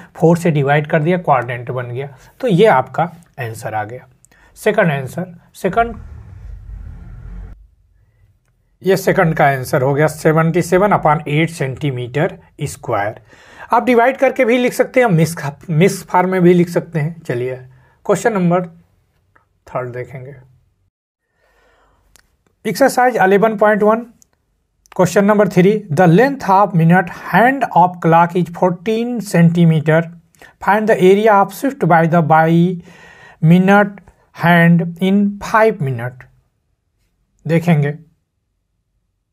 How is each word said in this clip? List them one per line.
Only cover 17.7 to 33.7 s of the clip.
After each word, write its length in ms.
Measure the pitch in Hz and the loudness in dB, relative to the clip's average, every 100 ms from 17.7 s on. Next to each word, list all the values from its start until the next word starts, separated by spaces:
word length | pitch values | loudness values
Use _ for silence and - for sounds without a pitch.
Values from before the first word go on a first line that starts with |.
| _ _ _ - | _ _ _ -4
क्वेश्चन 260 | 190 240 | -2 -2
नंबर 340 | 208 175 175 175 - _ _ _ _ _ _ _ _ - | 0 0 0 -4 -12 _ _ _ _ _ _ _ _ -14
थर्ड 260 | 131 127 | -10 -10
देखेंगे। 420 | 123 123 151 127 135 _ _ _ _ _ _ _ _ _ _ _ _ _ _ _ _ _ _ _ _ _ _ | -12 -14 -16 -20 -20 _ _ _ _ _ _ _ _ _ _ _ _ _ _ _ _ _ _ _ _ _ _
एक्सरसाइज 520 | - 175 262 262 247 220 | -8 0 0 2 0 2
इलेवन 400 | 185 196 220 214 | 2 4 2 2
पॉइंट 260 | 214 214 | 2 2
वन, 220 | 208 226 240 _ _ _ _ _ _ _ _ - | 2 0 -4 _ _ _ _ _ _ _ _ -2
question 280 | 180 202 | 0 2
number 220 | 202 208 208 | 2 2 2
three, 260 | 175 180 214 - | 2 2 2 -2
the 140 | 147 180 | 2 4
length 400 | 170 269 269 - | 4 2 -2 0
of 240 | 190 202 | 2 2
minute 340 | 170 165 180 175 - | 2 2 2 0 -8
hand 400 | - 180 240 269 220 170 | -2 2 2 0 0 2
of 180 | 180 175 | 2 0
clock 360 | 165 165 170 185 | 2 2 2 0
is 140 | 170 | -4
fourteen 640 | - 185 180 - 220 233 240 202 | -2 -4 -2 -4 -4 -4 -8 -4
centimeter, 720 | 170 170 170 170 160 147 160 170 - _ _ - _ | 2 2 4 2 2 2 0 -2 -8 _ _ -20 _
find 260 | - 208 214 | -2 0 0
the 80 | 190 | 2
area 280 | 180 196 220 202 | 4 4 4 4
of 180 | 196 | 2
shift 320 | - 277 277 170 | -2 -6 -2 0
by 160 | 165 165 | 2 2
the 140 | 175 151 | 0 2
by 240 | 160 160 170 180 180 - - - - - _ | 2 4 2 2 -2 -12 -20 -20 -20 -20 _
minute 540 | 156 180 190 | 4 4 6